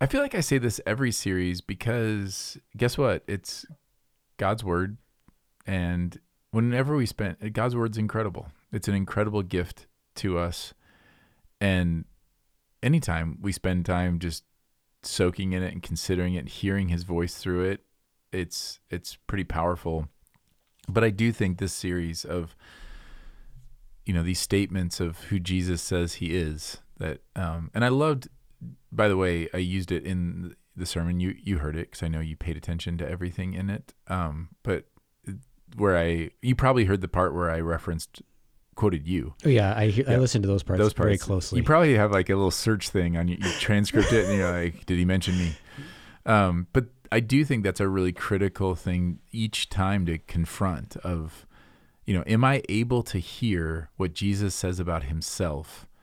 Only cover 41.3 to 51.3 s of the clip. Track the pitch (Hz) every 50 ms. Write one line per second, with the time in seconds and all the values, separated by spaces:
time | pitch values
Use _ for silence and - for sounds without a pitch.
41.3 | 101 92 87 - - 127 117 131 151 165 175 156 135 107 104 104 101 98 92 -
42.3 | 98 98 98 92 87 - - 113 110 101 - - - 98 90 85 85 85 85 87
43.3 | 90 90 98 90 85 - - - 107 101 104 101 - 104 98 - 120 113 98 92
44.3 | 101 98 92 90 90 87 85 87 82 - - - 90 90 90 90 92 95 87 -
45.3 | 92 92 90 85 76 - - - - - 139 - - - - - - - - -
46.3 | 110 104 101 92 87 87 87 - - 131 123 - - _ - - - 117 120 107
47.3 | 127 139 156 135 139 117 101 98 92 - 101 98 95 95 92 90 87 - - -
48.3 | 104 95 98 98 - - 98 95 92 87 - 92 90 90 90 90 85 - - _
49.3 | - 113 113 110 - - - - - 104 95 95 101 101 92 85 82 80 - -
50.3 | - 87 82 80 - - 104 95 87 67 - - - - - 90 90 82 80 78